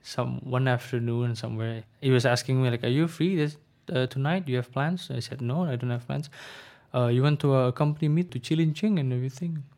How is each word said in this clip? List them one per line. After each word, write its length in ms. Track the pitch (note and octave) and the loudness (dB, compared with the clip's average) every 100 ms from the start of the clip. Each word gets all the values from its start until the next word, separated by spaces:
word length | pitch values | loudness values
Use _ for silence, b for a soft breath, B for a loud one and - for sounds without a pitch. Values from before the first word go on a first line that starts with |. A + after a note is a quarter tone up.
some, 380 | - - B2 B2 | -8 -4 -4 -4
one 240 | - B2+ C3 | -2 0 2
afternoon 680 | B2 - B2 A#2 A#2 A#2+ A2+ | 0 0 -2 -2 0 -2 -4
somewhere. 480 | A#2 A2 A2+ A2+ - _ | -6 -6 -6 -8 -14 _
He 100 | C#3 | 4
was 160 | B2+ B2 | 4 6
asking 340 | A#2+ - C3 | 2 2 2
me, 100 | B2+ | 2
like, 120 | A#2+ | 0
"Are 60 | A#2+ | 0
you 180 | C3 E3 | 2 0
free 300 | E3 E3+ F#3+ | 0 0 2
this, 200 | D3+ D3+ _ _ - | -2 -4 _ _ -4
uh, 140 | D3 B2+ | -2 0
tonight? 400 | C3+ C#3 F#3 D#3+ | 0 0 0 0
Do 40 | |
you 80 | B2 | -2
have 140 | A#2+ | -2
plans?" 360 | C3 D3 F3+ - | -2 -2 -2 -4
I 60 | B2+ | -6
said, 200 | - B2+ | -6 -6
"No, 220 | A#2+ C#3+ | -2 0
I 140 | F3 B2 | 0 -2
don't 140 | B2 | -2
have 140 | A#2+ A#2+ | -4 -4
plans." 200 | C#3 D#3 B B B B B B | -6 -6 B B B B B B
"Uh, 140 | B2+ B2 | 0 2
you 160 | A#2+ | 4
want 160 | C#3+ D3 | 4 2
to, 140 | C#3+ | 4
uh, 140 | C3+ B2+ | 4 4
accompany 400 | B2 D3 D3+ D#3 | 2 0 2 2
me 160 | D3+ | 2
to 160 | F3 B2 | 0 -6
Chilincing 580 | - D#3+ D#3+ D3+ G#3+ G3 | -2 2 2 2 0 0
and 140 | C3+ | 0
everything?" 500 | B2 C3 - E3+ D#3 C#3 | -2 -4 -6 -6 -6 -10